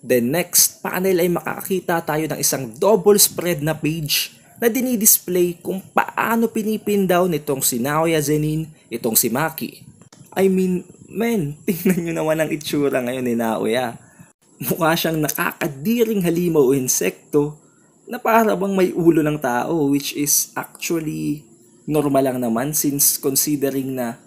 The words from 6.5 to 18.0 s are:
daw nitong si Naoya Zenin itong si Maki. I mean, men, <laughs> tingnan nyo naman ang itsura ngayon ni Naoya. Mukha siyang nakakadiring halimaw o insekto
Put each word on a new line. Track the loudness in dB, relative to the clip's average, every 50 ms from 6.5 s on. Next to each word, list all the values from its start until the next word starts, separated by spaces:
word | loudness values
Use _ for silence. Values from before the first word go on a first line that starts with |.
| 0 -2 -2 -2 -4 -4 -2 0 0 2 4 4
daw | 4 4 4
nitong | 2 0 -2 -2 -2 -4 -2 -2
si | -2 -2 -2
Naoya | -2 0 0 0 2 2 2 0
Zenin | 2 0 0 0 0 0 -2 -4 -4 -8 -14 _ _ _ -10
itong | -4 -4 0 0
si | 0 0 0 0
Maki. | 0 -2 -2 -4 -6 -10 -12 -12 -16 -20 -20 -20 _ -20 _ -20 -20 -20 -10 -2
I | 0 2 2 4
mean, | 2 2 0 0 -2 -4 -10 -20 -20 -20 -14
men, | -6 -4 -2 -2 0 -2 -2 -4 -6
<laughs> | -8 -6
tingnan | -6 -4 0 0 0 0 0 -2
nyo | -4 -4 -2
naman | 0 0 0 0 0
ang | -2 -4
itsura | -6 -6 -4 -2 0 0 0 0 -2 -2
ngayon | -2 -4 -4 -2
ni | -2 -2
Naoya. | 0 0 -2 -2 -2 -2 -2 0 -2 -2 -4 -8 -12 -20 -20 _ _ -20 _ _ _ _ _ _ _
Mukha | -4 -4 -2 0 2 2 2
siyang | 2 0 -2 -2 0 -2
nakakadiring | -2 -2 -2 -4 -4 -4 -4 -6 -6 -6 -6 -2 -2 2 2 2 2 2 0 0
halimaw | 0 0 2 0 2 4 4 4 4
o | 4
insekto | 2 0 -2 -2 0 0 -2 -4 -6 _ _ 0 0 0 0 -4 -12 _ _ _ _ _ _ _ _